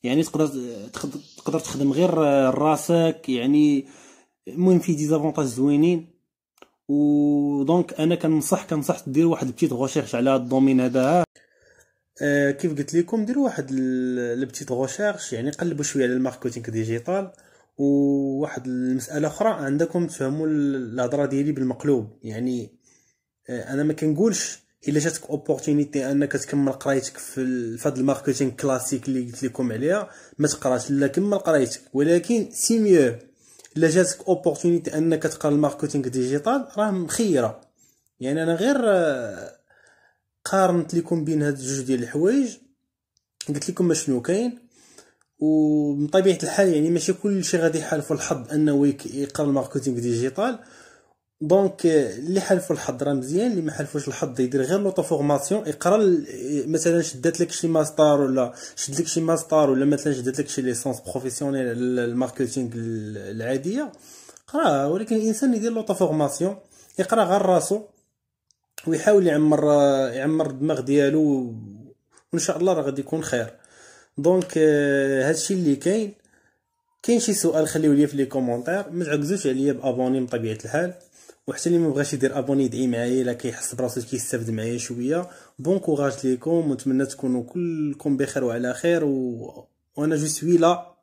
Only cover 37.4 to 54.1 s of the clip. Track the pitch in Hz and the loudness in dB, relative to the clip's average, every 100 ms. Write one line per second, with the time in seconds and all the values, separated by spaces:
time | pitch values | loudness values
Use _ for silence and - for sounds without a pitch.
37.4 | 113 - _ _ _ _ _ _ 127 151 | 0 -4 _ _ _ _ _ _ -4 0
38.4 | 160 165 226 277 233 190 165 135 113 92 | 0 0 2 2 2 4 2 -2 -6 -10
39.4 | - - _ _ _ _ _ _ _ _ | -16 -20 _ _ _ _ _ _ _ _
40.4 | - 190 185 175 156 170 165 170 156 156 | -2 2 4 2 0 -4 -2 -4 0 0
41.4 | 147 139 131 135 127 127 120 143 180 269 | 0 -2 -6 -6 -2 -2 -2 0 2 2
42.4 | 247 - _ _ _ _ _ _ _ _ | 0 -6 _ _ _ _ _ _ _ _
43.4 | - 143 - 180 175 160 - 127 127 190 | -8 -6 -6 0 0 2 0 -2 0 0
44.4 | 247 240 _ _ _ - _ _ _ _ | -2 -6 _ _ _ -20 _ _ _ _
45.4 | 156 156 151 151 147 143 147 190 190 180 | 2 4 4 2 0 0 2 4 4 2
46.4 | 156 - 196 151 156 175 175 185 208 196 | -2 2 4 4 2 2 0 -2 0 -2
47.4 | 170 175 165 156 151 156 143 151 - 139 | 0 2 2 0 -2 -4 -2 -4 -2 -6
48.4 | 117 151 151 139 143 - - 135 139 - | -2 2 4 4 2 0 -8 -8 -6 -2
49.4 | 147 139 135 143 127 120 120 117 127 131 | 0 0 -2 -4 -2 -2 -2 0 -2 -2
50.4 | 233 233 - - - _ _ _ _ _ | -4 -4 -14 -20 -20 _ _ _ _ _
51.4 | 151 190 190 190 170 156 123 117 151 190 | 2 4 4 2 4 4 2 -4 -2 -2
52.4 | 180 185 - 160 - 127 139 139 127 175 | 2 0 0 -4 -4 -4 -2 -2 0 0
53.4 | 247 196 156 156 147 147 143 | 0 0 -4 -4 -6 -6 -6